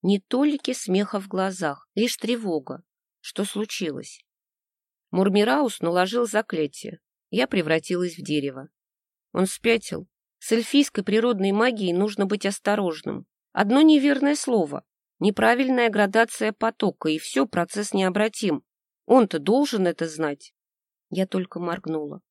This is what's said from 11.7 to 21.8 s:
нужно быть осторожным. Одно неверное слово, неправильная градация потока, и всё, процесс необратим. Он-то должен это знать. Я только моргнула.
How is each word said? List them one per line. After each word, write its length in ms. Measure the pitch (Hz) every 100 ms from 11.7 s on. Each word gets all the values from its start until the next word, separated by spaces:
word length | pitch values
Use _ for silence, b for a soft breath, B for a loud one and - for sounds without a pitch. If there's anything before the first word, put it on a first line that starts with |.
| 220 185
нужно 340 | 175 208 202 196
быть 180 | 208
осторожным. 840 | 196 202 - 208 190 156 - - - _ _
Одно 300 | - 202 254
неверное 520 | 311 302 277 277 285
слово, 480 | 294 - 233 156 143 _ _ _ _
неправильная 720 | 196 208 220 240 262 254 233
градация 640 | 208 202 214 226 - 214
потока, 580 | 214 226 - 208 - 156
и 80 | 156
всё, 280 | - - 269
процесс 460 | 180 170 202 208
необратим. 720 | 196 190 185 214 - 202 147 _ _ _ _
Он-то 340 | - 254 220 165
должен 480 | 143 240 285 226 180
это 220 | 165 165
знать. 460 | 156 160 143 - _ _ _ _ _ _
Я 160 | 175 190
только 340 | 190 180 170
моргнула. 640 | 175 175